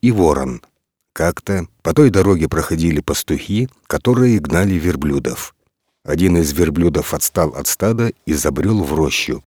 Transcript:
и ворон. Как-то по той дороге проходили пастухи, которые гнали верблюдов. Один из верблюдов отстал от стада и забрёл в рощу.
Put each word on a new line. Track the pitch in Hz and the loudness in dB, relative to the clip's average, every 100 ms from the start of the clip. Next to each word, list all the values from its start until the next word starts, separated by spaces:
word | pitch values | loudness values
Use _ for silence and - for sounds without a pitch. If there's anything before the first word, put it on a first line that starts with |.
и | 123 | 0
ворон. | 107 82 67 65 60 _ _ _ _ _ | 4 2 2 -4 -10 _ _ _ _ _
Как-то | - 82 - - 98 85 _ | -4 -2 -2 -4 -4 -4 _
по | 82 | -2
той | 110 139 | 4 4
дороге | 95 95 90 78 | 6 4 2 2
проходили | 76 - 80 82 73 | -2 -2 0 0 0
пастухи, | - 73 - 78 - 104 131 _ - | -2 -6 -4 -6 -2 -2 -2 _ -6
которые | - 120 123 123 107 | -2 0 2 4 2
гнали | 76 85 98 90 | 0 0 2 0
верблюдов. | 87 73 73 69 - - - _ _ _ _ _ - | 0 -2 -2 -2 -4 -8 -14 _ _ _ _ _ -6
Один | 76 95 87 | 0 2 2
из | 76 | 2
верблюдов | 71 80 76 85 76 - | 0 0 2 0 0 -4
отстал | 76 - 95 78 | -4 -4 0 -2
от | 64 - | -2 -6
стада | - 101 113 117 - - | -2 -2 0 -2 -4 -4
и | |
забрёл | 76 76 69 95 107 | -2 -2 -2 0 0
в | 71 | 0
рощу. | 78 73 - - - _ | 0 0 -2 -6 -8 _